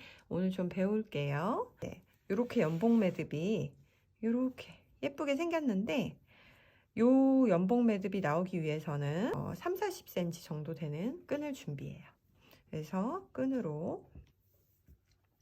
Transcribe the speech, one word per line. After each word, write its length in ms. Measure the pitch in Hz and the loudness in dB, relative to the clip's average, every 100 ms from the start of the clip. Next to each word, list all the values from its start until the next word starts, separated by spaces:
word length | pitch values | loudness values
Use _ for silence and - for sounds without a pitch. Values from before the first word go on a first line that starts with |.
| - - - | -12 -20 -6
오늘 220 | 170 185 | -2 0
좀 180 | 185 180 | 0 -2
배울게요. 1040 | 190 190 214 220 143 143 143 185 339 494 - | 0 0 0 -2 -4 -2 0 0 -2 -4 -10
네, 220 | - - - _ - | -12 -12 -18 _ -4
요렇게 300 | 202 240 240 | -2 0 2
연복 380 | 156 165 226 233 | 2 4 4 6
매듭이 760 | 185 - 156 147 180 208 143 - _ _ _ _ | 4 0 -4 -2 0 0 -2 -8 _ _ _ _
요렇게 640 | 220 240 254 - - - _ _ | -2 0 0 -4 -14 -20 _ _
예쁘게 340 | 277 277 294 277 | -8 -4 0 0
생겼는데, 840 | 339 330 285 190 233 294 175 - _ _ - - _ _ _ 214 | 0 0 0 0 0 0 -2 -6 _ _ -20 -20 _ _ _ 4
요 500 | 240 262 269 262 247 | 6 8 8 6 6
연복 360 | 170 185 240 233 | 6 4 4 4
매듭이 340 | 202 190 196 | 2 0 -2
나오기 400 | 151 160 185 180 | 0 0 0 -2
위해서는, 760 | 156 156 147 143 143 160 254 | -2 -2 -2 -2 -2 0 -2
어, 200 | - 147 | -2 -4
삼사십 560 | 170 349 370 415 359 - | -6 -4 -4 -4 -6 -8
센치 340 | - 175 165 | -4 -4 -6
정도 300 | - 151 156 | -8 -8 -6
되는 500 | 160 156 151 220 349 - | -6 -6 -4 -6 -6 -6
끈을 280 | 285 294 | -6 -4
준비해요. 520 | 269 - 143 - - - _ _ _ _ - _ | -8 -8 -8 -10 -12 -18 _ _ _ _ -20 _
그래서 580 | 156 156 185 220 359 381 | -10 -6 -4 -2 -4 -8
끈으로 720 | - 262 262 180 151 190 339 - - - _ _ _ _ _ _ - _ _ _ - | -4 -2 -2 -4 -4 -6 -8 -12 -20 -20 _ _ _ _ _ _ -20 _ _ _ -20